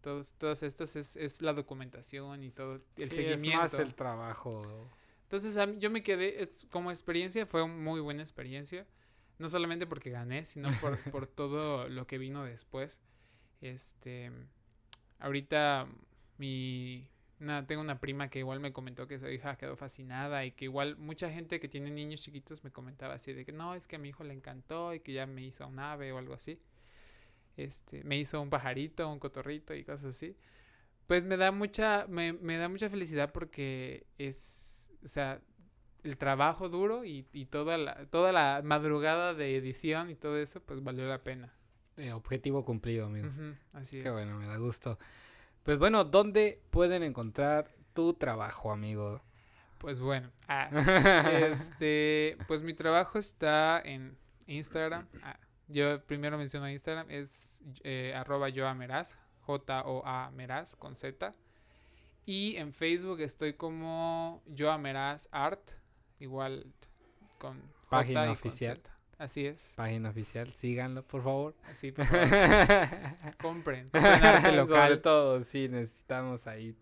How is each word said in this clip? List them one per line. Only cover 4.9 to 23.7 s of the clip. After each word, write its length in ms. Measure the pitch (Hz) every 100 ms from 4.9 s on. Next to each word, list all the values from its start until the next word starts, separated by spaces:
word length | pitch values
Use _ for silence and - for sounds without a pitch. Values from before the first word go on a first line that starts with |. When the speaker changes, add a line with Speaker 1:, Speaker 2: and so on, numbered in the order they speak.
| _ _ _
Speaker 1:
Entonces, 320 | _ 196 214 208
a 100 | 202
mí, 120 | 208
yo 100 | 208
me 140 | 226
quedé, 360 | 202 185 190 -
es, 280 | 185 - -
como 200 | 180 175
experiencia, 520 | 175 - 170 185 202 214
fue 140 | 165
una 140 | 165
muy 260 | 165 156 160
buena 220 | 147 147
experiencia. 640 | 156 - 127 135 143 180 202 _ _ _ _ _
No 80 | 160
solamente 360 | 175 170 170
porque 260 | 170 147 127
gané, 340 | 123 120 135
sino 240 | 160 151 139 123
por, 160 | 147 135
Speaker 2:
<laughs> 140 | -
Speaker 1:
por 160 | 139 131
todo 600 | - 143 147 151 139 127
lo 180 | 131 127
que 120 | 131
vino 260 | 131 143
después. 580 | 131 113 - 131 143 - _ _ _ _ _ _
Este, 680 | 131 127 - - 127 123 123 123 127 _ _ _ _ - _ _
ahorita 680 | 143 139 139 151 147 139 131 - _ _ _ -
mi, 680 | 139 131 127 127 127 127 131 _ _ _
una, 260 | 151 147 135
tengo 140 | 151
una 160 | 156 135
prima 280 | 143 139 139
que 80 | 135
igual 220 | 131 135
me 120 | 143
comentó 340 | 131 131 123 127
que 100 | 139
su 100 | 135
hija 280 | 131 143 139
quedó 200 | 139 135
fascinada 680 | 139 - 131 127 143 143
y 80 | 131
que 140 | - 131
igual 300 | 135 143 147
mucha 340 | 151 156 175
gente 300 | 160 165 170
que 80 | 160
tiene 220 | 143 143
niños 320 | 147 151 151
chiquitos 420 | - 143 - 151
me 60 | 139
comentaba 440 | 135 127 135 135
así 180 | 135 -
de 120 | 131
que, 80 | 131
"No, 220 | 151 170